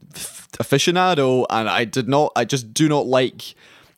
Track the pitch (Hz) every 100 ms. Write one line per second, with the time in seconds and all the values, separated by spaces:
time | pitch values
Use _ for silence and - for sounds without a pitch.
0 | - - - - - - - 139 - 175
1 | 185 170 135 127 123 113 110 92 117 131
2 | 113 139 151 - 120 139 113 110 156 147
3 | 120 127 131 - - - - - _